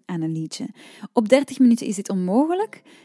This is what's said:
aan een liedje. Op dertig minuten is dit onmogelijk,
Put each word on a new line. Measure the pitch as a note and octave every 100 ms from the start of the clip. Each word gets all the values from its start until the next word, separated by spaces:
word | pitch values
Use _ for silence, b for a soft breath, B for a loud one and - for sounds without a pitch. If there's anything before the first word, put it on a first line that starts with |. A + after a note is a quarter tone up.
| -
aan | E3+
een | D#3+
liedje. | D#3+ D#3 - - B B B B
Op | - G#3+
dertig | C4 C#4 C4+
minuten | B3 A#3 -
is | G3
dit | -
onmogelijk, | F#3+ F3+ A3 D#4 F4+ A4 - b b